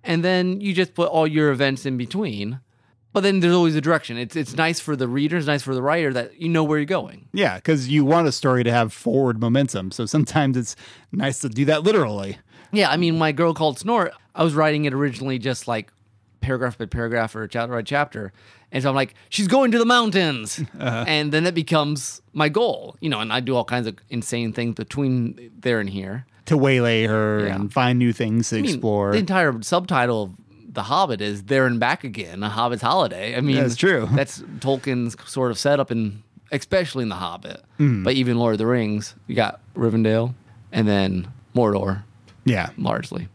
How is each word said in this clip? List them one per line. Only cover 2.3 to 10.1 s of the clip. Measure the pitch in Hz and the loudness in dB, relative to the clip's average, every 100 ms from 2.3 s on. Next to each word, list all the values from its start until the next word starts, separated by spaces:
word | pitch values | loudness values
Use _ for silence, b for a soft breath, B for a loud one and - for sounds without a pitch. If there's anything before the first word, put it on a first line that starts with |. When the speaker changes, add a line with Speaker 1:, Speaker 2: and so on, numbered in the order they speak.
| 104 101 131 _ _ _ _ _ | -4 -6 -8 _ _ _ _ _
Speaker 1:
But | 202 | 0
then | 196 196 | 2 4
there's | 170 | 4
always | 175 170 156 | 6 4 2
a | |
direction. | 143 160 - 120 | 2 0 0 -8
It's, | 120 165 | -6 -4
it's | 131 147 | -4 0
nice | 165 165 | 0 -2
for | - 143 | -4 -2
the | 127 | -2
reader, | 131 151 170 | 0 0 0
it's | 147 | 0
nice | 143 | -2
for | 131 131 | -2 -2
the | |
writer | 135 165 151 | 0 0 0
that | 127 120 - | -2 -6 -6
you | 165 | 0
know | 165 151 | 2 2
where | 151 | 0
you're | 147 | 0
going. | 185 - - - | -2 -4 -14 -8
Speaker 2:
Yeah, | 190 185 92 | 0 0 0
'cause | - 156 127 | 0 0 2
you | 151 | 2
want | 139 165 160 | 4 4 4
a | |
story | - 139 127 120 | 0 2 2 4
to | |
have | 117 110 | 2 2
forward | - - 135 131 110 | -2 0 2 2 2
momentum. | 113 127 139 101 92 | 2 2 2 -2 -8
So | - | -6
sometimes | 113 | -2